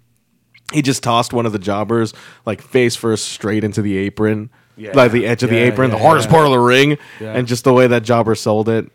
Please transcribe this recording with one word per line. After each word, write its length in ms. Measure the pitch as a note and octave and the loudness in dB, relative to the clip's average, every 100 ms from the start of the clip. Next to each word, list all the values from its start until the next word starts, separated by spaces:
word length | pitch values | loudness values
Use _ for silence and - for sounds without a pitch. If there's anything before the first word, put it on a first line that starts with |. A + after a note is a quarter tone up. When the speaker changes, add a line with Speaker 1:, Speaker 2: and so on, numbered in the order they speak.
| _ _ _ _ _ _ - | _ _ _ _ _ _ -6
Speaker 1:
He 80 | D3+ | -4
just 220 | C3+ B2+ | -2 -2
tossed 300 | A#2+ A#2 A#2 | -2 -2 0
one 120 | A#2+ A2+ | -2 -4
of 60 | |
the 80 | G#2 | -4
jobbers, 540 | F#2 G2+ G#2 A#2 A2 - - _ A2+ | -6 -6 -2 -2 -2 -8 -20 _ -10
like, 160 | G2 | -10
face 340 | - C3 A#2+ - | -2 0 0 -2
first 300 | A#2 G#2+ - | -4 -4 -6
straight 380 | - G#2 G#2+ G#2 | -8 -4 -4 -4
into 160 | A2 | -4
the 160 | G#2 F#2+ | -4 -4
apron, 520 | G2+ G#2 G#2+ G#2+ A2 _ _ - | -6 -2 -2 -2 -8 _ _ -20
Speaker 2:
Yeah. 140 | G#2+ | -2
Speaker 1:
like, 180 | C3 B2 | 2 4
the 160 | A#2+ A2 | 2 -2
edge 160 | A#2 | -2
of 60 | B2 | 0
the 80 | A#2 | 0
Speaker 2:
Yeah, 60 | |
Speaker 1:
apron, 260 | B2 A2+ C3 | 0 0 -2
Speaker 2:
yeah, 60 | G2 | 2
Speaker 1:
the 40 | |
hardest 280 | D3+ D#3 G#2+ | 4 4 4
Speaker 2:
yeah. 20 | |
Speaker 1:
part 120 | D#3+ D3 | 4 4
of 80 | |
the 60 | B2+ | 4
ring, 380 | A#2+ B2+ C#3+ D3 - - | 4 4 2 0 -8 -16
Speaker 2:
Yeah. 140 | A2 | -8
Speaker 1:
and 120 | A2+ A#2 | -6 -4
just 200 | B2 C3+ | -2 4
the 80 | |
way 140 | B2+ B2+ | 4 4
that 160 | A#2+ | 2
jobber 320 | A2 A#2 A2 G#2+ | 0 0 0 -2
sold 340 | A2+ G#2+ A2 | -2 -2 0
it 200 | A2+ - | -2 -6